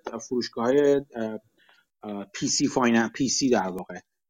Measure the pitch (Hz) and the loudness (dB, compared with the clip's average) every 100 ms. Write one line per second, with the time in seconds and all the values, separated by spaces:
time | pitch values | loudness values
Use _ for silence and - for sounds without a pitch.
0 | - 113 - 123 113 123 117 143 143 143 | -4 -12 -6 -6 -4 -2 2 4 4 4
1 | 139 113 110 113 - _ _ _ _ _ | 0 -8 -6 -8 -14 _ _ _ _ _
2 | 107 101 98 - 135 - 139 139 120 117 | -10 -10 -10 -6 -4 0 0 2 4 4
3 | 110 - 131 - 135 110 92 92 - 87 | 2 -2 -2 0 2 2 0 -6 -10 -14
4 | - _ _ | -18 _ _